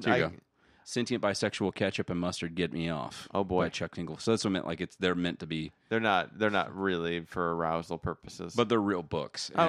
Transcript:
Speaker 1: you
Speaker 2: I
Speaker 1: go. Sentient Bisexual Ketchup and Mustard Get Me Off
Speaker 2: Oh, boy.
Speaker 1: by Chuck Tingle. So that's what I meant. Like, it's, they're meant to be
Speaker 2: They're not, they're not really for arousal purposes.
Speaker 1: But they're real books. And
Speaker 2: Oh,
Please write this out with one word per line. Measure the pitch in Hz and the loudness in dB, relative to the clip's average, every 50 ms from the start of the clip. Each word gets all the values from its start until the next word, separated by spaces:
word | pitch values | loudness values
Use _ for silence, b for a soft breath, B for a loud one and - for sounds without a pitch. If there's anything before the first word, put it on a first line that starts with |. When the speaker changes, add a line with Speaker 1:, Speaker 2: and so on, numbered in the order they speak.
| 95 | 0
Speaker 1:
you | 117 120 | 2 2
Speaker 2:
I | 131 80 82 | 2 2 0
Speaker 1:
go. | 87 - _ _ _ b b b b b b | -2 -8 _ _ _ b b b b b b
Sentient | - - 123 117 - 123 98 104 | -4 -2 -2 0 0 0 2 2
Bisexual | 101 98 - 113 101 - - 104 92 - | 2 2 2 0 0 0 0 -2 -2 0
Ketchup | - 101 95 - - 98 - | 2 0 0 0 -2 -4 -2
and | 90 87 | -2 -2
Mustard | 87 90 85 - 90 85 82 | -2 -2 -2 -4 -6 -6 -2
Get | 90 87 80 - | -2 -2 -2 0
Me | 82 82 82 | -2 -2 -2
Off | 80 73 - - - - - - - | -2 -4 -4 -8 -10 -14 -14 -4 -2
Speaker 2:
Oh, | 98 - | -2 0
boy. | 92 92 90 85 | 2 2 2 2
Speaker 1:
by | 85 | 2
Chuck | - - 87 82 - | 0 -4 -6 -6 -6
Tingle. | 92 85 78 78 | -8 -8 -8 -8
So | - - 113 | -4 0 2
that's | 113 104 - | 2 2 2
what | 101 | 0
I | 95 | 0
meant. | 87 - | 0 -2
Like, | - 82 78 | -4 -4 -4
it's, | 87 - - | -6 -8 -4
they're | - 95 90 90 | 0 0 2 2
meant | 90 87 87 - - | 2 0 -2 -2 -4
to | 87 | -6
be | 78 80 80 78 76 _ _ _ | -6 -4 -6 -6 -6 _ _ _
Speaker 2:
They're | - 113 113 | -2 -2 2
not, | 113 107 98 87 78 - - | 4 4 4 4 2 0 -2
they're | 98 107 107 | 2 2 4
not | 104 95 - - 73 | 4 4 0 0 -2
really | 95 98 95 90 85 85 85 85 85 | 0 0 2 2 2 0 0 -2 -2
for | 82 - - 92 87 85 85 | -6 -6 -2 0 0 0 2
arousal | 82 82 80 82 82 82 - 85 | 2 2 2 2 0 -2 -4 -8
purposes. | 80 - 92 78 _ - 90 - - 87 85 - | -6 -4 -6 -6 _ -10 -18 -14 -12 -12 -4 2
Speaker 1:
But | 120 120 | 2 2
they're | 104 120 110 | 4 4 2
real | 101 101 98 90 | 4 2 0 0
books. | 82 - 87 78 67 - - - - - | -2 -4 -4 -4 -4 -4 -6 -10 -10 -4
And | - - | 2 2
Speaker 2:
Oh, | 170 | 2